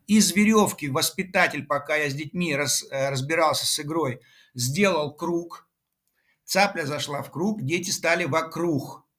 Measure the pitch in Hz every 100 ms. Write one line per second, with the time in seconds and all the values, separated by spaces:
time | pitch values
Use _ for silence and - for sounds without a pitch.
0 | - 214 185 175 214 220 196 - 147 139
1 | 151 - 185 190 170 156 - 143 147 151
2 | 147 135 156 175 175 139 143 - - 135
3 | 135 135 139 165 156 - - - 147 165
4 | 139 113 _ _ _ 127 123 147 196 165
5 | 147 - 170 170 170 - _ _ _ _
6 | _ _ _ _ - 185 196 175 147 147
7 | 131 143 127 139 196 214 131 165 - -
8 | 165 175 170 160 165 160 170 143 - -
9 | _